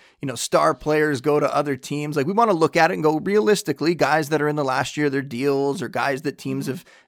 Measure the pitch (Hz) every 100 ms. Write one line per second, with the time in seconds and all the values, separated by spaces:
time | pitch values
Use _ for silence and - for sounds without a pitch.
0 | _ _ 139 117 - 170 151 151 156 151
1 | 151 135 143 147 147 143 147 131 - 147
2 | 147 147 135 202 233 170 156 175 165 185
3 | 151 156 180 208 214 202 - 143 151 170
4 | 139 156 143 151 147 151 139 131 151 -
5 | 147 135 139 120 139 139 143 131 117 120
6 | 127 135 143 - 135 135 139 175 - -